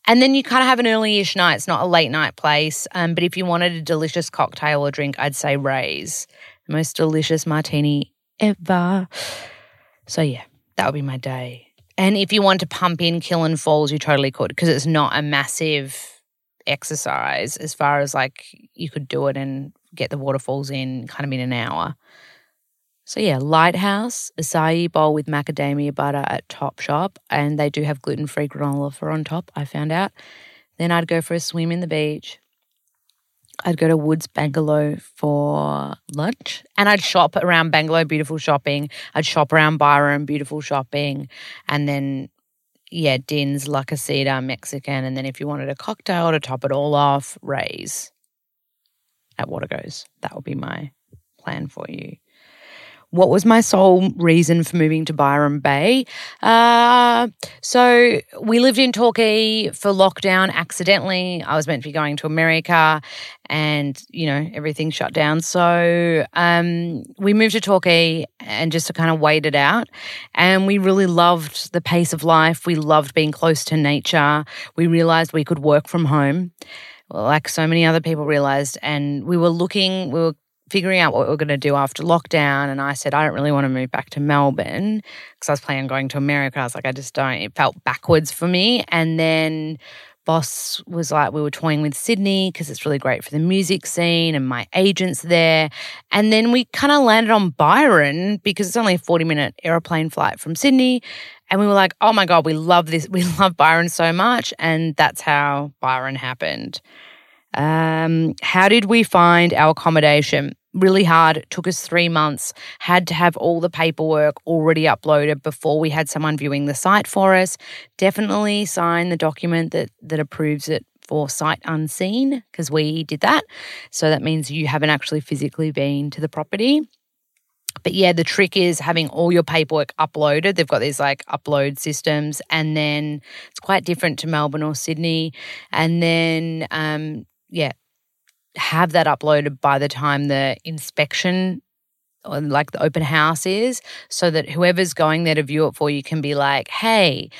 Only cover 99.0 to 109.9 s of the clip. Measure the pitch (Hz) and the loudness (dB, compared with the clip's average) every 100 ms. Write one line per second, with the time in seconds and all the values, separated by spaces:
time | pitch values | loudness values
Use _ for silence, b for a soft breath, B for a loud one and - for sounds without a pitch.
99 | - 170 165 151 139 - 165 170 - 160 | 0 0 2 0 -2 -4 -2 -2 0 -2
100 | 156 - - - 156 165 277 262 254 247 | -2 -2 -2 -4 -8 0 4 4 4 0
101 | - B B B B 190 208 196 185 - | -4 B B B B 0 4 4 2 2
102 | 214 214 175 170 160 156 160 175 156 165 | 2 4 4 4 2 0 2 4 2 -2
103 | - 185 175 160 190 170 156 165 170 - | -2 -2 -2 2 2 4 4 4 2 0
104 | 165 175 226 240 - - 160 160 165 151 | 0 2 0 0 -4 -4 -2 0 0 2
105 | 160 - - 147 143 143 147 - 131 131 | 2 0 0 0 0 -2 -6 -6 -4 -2
106 | 131 135 131 131 78 62 - - _ B | -4 -6 -8 -6 -6 -6 -10 -14 _ B
107 | B B B B B - 151 160 160 160 | B B B B B -4 0 0 0 0
108 | 165 165 165 - - 185 196 233 202 226 | 0 0 0 -4 -2 4 6 4 4 2
109 | - 180 170 170 170 - 156 156 170 | 4 4 6 6 4 4 2 2 2